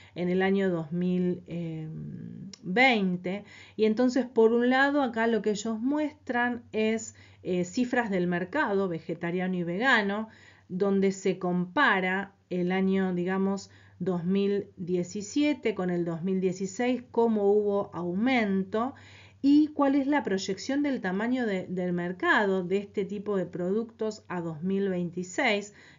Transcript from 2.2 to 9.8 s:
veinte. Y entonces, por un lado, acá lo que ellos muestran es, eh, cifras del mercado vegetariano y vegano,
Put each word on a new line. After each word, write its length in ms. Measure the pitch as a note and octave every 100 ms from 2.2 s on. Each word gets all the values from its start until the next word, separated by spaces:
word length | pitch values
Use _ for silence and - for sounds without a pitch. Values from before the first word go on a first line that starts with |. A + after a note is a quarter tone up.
| C#3 - G3 -
veinte. 800 | E3 F#3+ C4 A3+ F#3+ F3+ F3+ G3+ G#3 - -
Y 120 | - A3
entonces, 400 | G#3+ B3+ C4 B3
por 260 | - A3+
un 180 | A#3+ B3
lado, 320 | C4 C#4+ C#4+
acá 240 | B3+ A3 A3+
lo 160 | A3
que 80 | G#3
ellos 300 | G3+ A3+ A3
muestran 840 | B3 D4 D4+ - - A#3+ A#3+ A#3+ -
es, 460 | G#3+ A3 A3+ - - - -
eh, 220 | - F3+
cifras 460 | F3 - B3 B3 A3
del 180 | F#3+ F3
mercado 600 | F3 F3+ C#4+ C4+ G3 F#3+
vegetariano 680 | E3 - E3 E3+ F3+ F#3 F#3
y 80 |
vegano, 640 | E3+ F3+